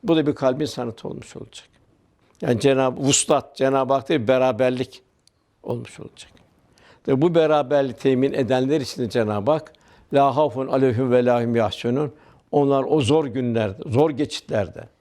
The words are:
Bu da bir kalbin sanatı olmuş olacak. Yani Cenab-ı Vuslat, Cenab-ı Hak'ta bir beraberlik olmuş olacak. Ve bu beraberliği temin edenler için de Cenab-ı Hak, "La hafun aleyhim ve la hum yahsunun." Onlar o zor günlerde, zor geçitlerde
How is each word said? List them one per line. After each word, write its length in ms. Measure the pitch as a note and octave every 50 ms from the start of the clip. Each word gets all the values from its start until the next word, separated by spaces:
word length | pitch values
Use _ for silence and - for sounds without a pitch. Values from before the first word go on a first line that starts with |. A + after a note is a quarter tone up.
| -
Bu 140 | G#3+ E3
da 100 | D#3+ D3+
bir 80 | D3 C#3+
kalbin 300 | - C#3 C3 B2+ D3+ D#3
sanatı 420 | C#3 - - B2 A#2 A2 - - -
olmuş 280 | - - - - -
olacak. 320 | - - A2 _ - - _ _ _ _ _ _ _ _ _ _ _ _ _ _ _
Yani 200 | - E3 B2 A2
Cenab-ı 400 | C3+ C#3 C3+ C3 C3+ C3 B2 -
Vuslat, 560 | C#3 C3+ C#3+ - - - D#3 C#3 - - -
Cenab-ı 360 | - C3 C3+ C3+ C3+ C3 B2 C#3
Hak'ta 300 | C3+ B2 - E3+ D3 A2+
bir 60 | G#2
beraberlik 760 | C3 C3 B2+ C3 B2 G#2+ C3 B2+ B2+ B2 B2+ - - - _ _ _ _ _ _ _ _ _ _ _ _ -
olmuş 380 | - A#2+ A#2+ A#2+ - - -
olacak. 320 | - - _ - - - _ _ _ _ _ _ _ _ _ _ _ _ - _ _ -
Ve 140 | C#3 C3 D3
bu 120 | F3+ E3
beraberliği 600 | E3 D#3 D3+ D#3 D3 C#3+ B2+ D3 C#3+ C#3 C3 A#2
temin 380 | - - C3+ C3 B2 C3 C#3 -
edenler 480 | - C3+ G#2 C3 B2+ C3 C3 D3 D#3+
için 220 | C3 - - - B2+
de 80 | A2
Cenab-ı 400 | - B2 A2+ G#2+ G#2 G#2 G2 B2
Hak, 220 | D#3 D#3 - - _ _ _ _ _ _ _ _ -
"La 240 | C#3 C#3 C#3 B2+
hafun 300 | C#3 D#3 C#3+ A2 B2+ C3+
aleyhim 460 | C3+ C3+ C3+ C3+ C3 A2+ A2 C3+ B2+ C3
ve 120 | B2+ A#2+
la 180 | B2 B2 A#2+ A#2+
hum 140 | A#2 A#2
yahsunun." 560 | A#2 A2 G#2 G2+ - - A#2 B2 C#3 D3+ C#3 - _ _ _ - _ _ _
Onlar 340 | - D3 C#3+ C#3 C#3 C#3 C3 -
o 120 | D3 D#3
zor 260 | C3+ G#2+ C#3+ D#3+ D#3
günlerde, 560 | C#3 G#2 C3+ B2+ A#2+ A2+ A2+ A2 G2+ G2 - - -
zor 200 | A2 A#2+ D3+ D#3+
geçitlerde 760 | D3 A#2 D3 C#3+ - - _ - - A2 G2 D#2+ D2+ D#2 D#2 - _ _